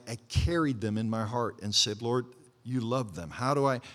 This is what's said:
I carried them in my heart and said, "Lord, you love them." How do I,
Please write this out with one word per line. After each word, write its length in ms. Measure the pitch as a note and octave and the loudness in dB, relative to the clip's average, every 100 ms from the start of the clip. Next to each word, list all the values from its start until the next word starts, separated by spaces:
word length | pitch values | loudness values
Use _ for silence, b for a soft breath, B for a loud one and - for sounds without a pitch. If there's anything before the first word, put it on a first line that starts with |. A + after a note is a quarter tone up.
| - | -6
I 60 | A#2 - | -12 -2
carried 500 | - - E3+ D#3 A#2+ | 0 2 4 2 2
them 180 | A2 G#2+ | 0 0
in 120 | A2+ | 0
my 160 | A2+ G#2+ | 0 0
heart 360 | A#2+ A2+ - | 0 -2 -2
and 100 | G#2 | -2
said, 280 | G#2 - G#2 | 2 2 0
"Lord, 240 | A#2 B2 B2 - - _ | 0 0 -2 -10 -20 _
you 160 | A2+ B2+ | -4 -2
love 360 | A2+ B2+ A2+ D#2+ | 0 -2 -2 -8
them." 140 | E2 | -10
How 240 | G#2+ B2 | -2 2
do 120 | C#3+ C#3 | 4 4
I, 140 | B2 B | 2 B